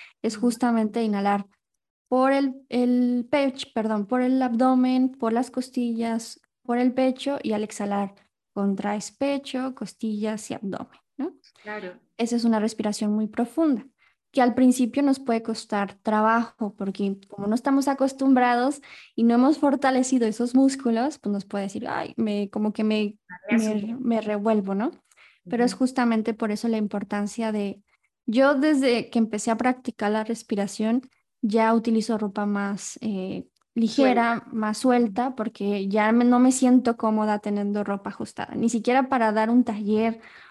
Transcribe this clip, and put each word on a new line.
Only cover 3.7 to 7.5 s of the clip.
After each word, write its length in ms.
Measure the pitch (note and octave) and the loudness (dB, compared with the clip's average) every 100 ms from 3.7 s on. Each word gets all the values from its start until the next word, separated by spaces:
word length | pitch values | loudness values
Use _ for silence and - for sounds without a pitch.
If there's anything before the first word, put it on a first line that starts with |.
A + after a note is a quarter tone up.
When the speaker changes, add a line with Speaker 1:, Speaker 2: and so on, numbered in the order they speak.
Speaker 1:
perdón, 340 | A#3 A3 G#3+ G3 | -4 -2 -2 -2
por 160 | B3+ | 0
el 200 | B3+ C4 | 2 0
abdomen, 680 | B3+ A#3 C4 B3+ B3+ B3+ B3+ | 0 2 4 4 4 2 0
por 200 | - A3+ | 0 -2
las 180 | A#3 B3+ | 0 -2
costillas, 880 | - B3+ - A#3+ A3+ A3+ A3+ A3+ - _ _ | -6 -6 -4 -4 -2 -4 -4 -8 -16 _ _
por 160 | - A#3+ | -4 0
el 140 | B3+ | 2
pecho 460 | C4 C4 B3+ C#4 C#4+ | 2 0 0 -4 -4
y 100 | A3 | -4